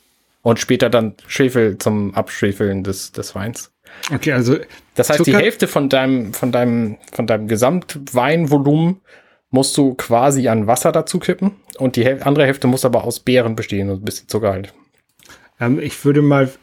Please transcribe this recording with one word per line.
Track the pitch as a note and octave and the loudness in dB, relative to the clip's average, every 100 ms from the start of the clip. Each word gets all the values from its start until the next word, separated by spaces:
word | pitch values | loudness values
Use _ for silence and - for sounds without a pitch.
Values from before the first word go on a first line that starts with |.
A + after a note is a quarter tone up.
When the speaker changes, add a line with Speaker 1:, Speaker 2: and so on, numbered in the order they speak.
| _ _ _ _ | _ _ _ _
Speaker 1:
Und | A#2 A2 | 0 0
später | - B2+ B2 | 2 2 4
dann | A2+ A2 - - | 2 0 -8 -12
Schwefel | - B2+ B2 A2 F#2 | 0 2 2 0 0
zum | A2+ G#2+ G2+ A2 | -2 -2 -2 -4
Abschwefeln | - - G2+ G2 G2+ F#2+ | -6 -4 -4 0 -2 -2
des, | F#2+ F#2 - | -6 -8 -10
des | - - G2 | -12 -10 -8
Weins. | G#2+ - - _ - - - | -10 -10 -18 _ -20 -12 -6
Speaker 2:
Okay, | C#3 D#3 | -4 -2
also | B2+ A#2+ C3+ - - _ - | 0 0 0 -4 -20 _ -2
Speaker 1:
Das | D#3+ | 0
heißt, | D3+ | 2
Speaker 2:
Zucker | E3 | 4
Speaker 1:
die | G#3 | 4
Hälfte | G3+ - F#3 | 2 0 -2
von | D#3+ C3+ | 0 0
deinem, | C3+ C3 C3 G#2 | 2 2 0 -2
von | - B2+ | -4 -2
deinem, | B2 B2 A#2 A2 G#2+ - | 0 0 0 -2 -6 -12
von | - A#2 | -6 -2
deinem | A2 G#2+ | -2 -2
Gesamtweinvolumen | G#2 B2 F3+ - D3 C#3 B2+ C3 E3+ D3 C#3+ C#3 D3+ E3+ F#3 _ - _ _ - | 0 2 0 -6 -16 -6 -2 0 0 2 2 2 2 0 -2 _ -20 _ _ -2
musst | C3 C3+ - | 0 0 2
du | C3+ B2+ | 2 0
quasi | - A#2 C#3+ C3+ B2 | 0 2 2 2 0
an | A2+ G#2 | 0 2
Wasser | B2+ E3+ | 2 2
dazu | D#3+ - F3+ | 0 -2 -4
kippen. | - F3 G3 - _ - | -4 -2 -2 -4 _ -4
Und | C3 B2 | -2 2
die | A#2+ | 0
Häl-, | C3+ | 0
andere | C#3+ D3 C3+ | 0 2 2
Hälfte | C3+ B2+ | 2 0
muss | C3 B2 | 2 2
aber | C#3+ | 0
aus | A#2+ - | -2 -6
Beeren | B2+ B2+ A2+ A2+ | 2 2 2 -4
bestehen | - G2 G2 | -4 -4 -4
und | G2 | -4
ein | G#2 | -6
bisschen | - - | -10 -6
Zucker | G#2+ G#2+ | -2 -2
halt. | F#2+ G2 _ _ _ _ _ _ - _ - | -2 -8 _ _ _ _ _ _ -20 _ -4
Speaker 2:
Ähm, | A#2+ D3+ | -2 0
ich | D3 - C#3+ | -4 -2 2
würde | C#3+ | 4
mal | D3 C#3 C3 - | 4 4 2 -4